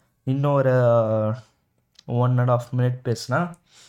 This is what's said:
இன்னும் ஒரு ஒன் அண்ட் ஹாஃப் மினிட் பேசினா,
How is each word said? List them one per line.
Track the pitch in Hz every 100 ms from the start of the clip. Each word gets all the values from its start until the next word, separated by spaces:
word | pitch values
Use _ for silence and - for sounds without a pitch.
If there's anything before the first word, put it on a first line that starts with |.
| _ _
இன்னும் | - 135 143
ஒரு | 143 131 127 123 117 110 110 107 117 - _ _ _ _ _ -
ஒன் | 123 123 123
அண்ட் | 123
ஹாஃப் | 120 120 127
மினிட் | 123 123 -
பேசினா, | 113 - 131 175 165 _ _